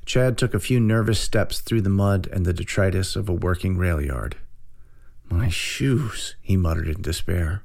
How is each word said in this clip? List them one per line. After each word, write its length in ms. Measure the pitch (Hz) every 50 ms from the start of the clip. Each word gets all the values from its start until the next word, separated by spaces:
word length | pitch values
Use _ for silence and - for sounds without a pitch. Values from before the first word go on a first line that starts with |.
| -
Chad 340 | - - 127 127 131 120 -
took 160 | - 117 -
a 60 | 104
few 200 | - - 127 123
nervous 400 | 117 107 110 113 110 104 110 95
steps 400 | - - - 110 92 - - -
through 220 | - - 113 113
the 80 | 104 98
mud 360 | 98 98 101 101 101 98 90 -
and 140 | - 98 90
the 60 | 87
detritus 640 | 90 85 90 - - - 98 95 - 95 92 - -
of 120 | 95 98 104
a 60 | 90
working 420 | 82 85 90 90 87 - 98 95
rail 240 | 90 90 87 85 78
yard. 360 | 71 69 65 60 - - - - - - - - - - - - - - - - - - - - - -
My 180 | - 85 120 92
shoes, 880 | 85 - - - - - 131 135 131 110 - 110 - - - - - -
he 160 | - - 98
muttered 320 | 95 90 82 80 80 78 80
in 140 | 80 -
despair. 600 | - 85 82 - - - 90 87 85 80 87 101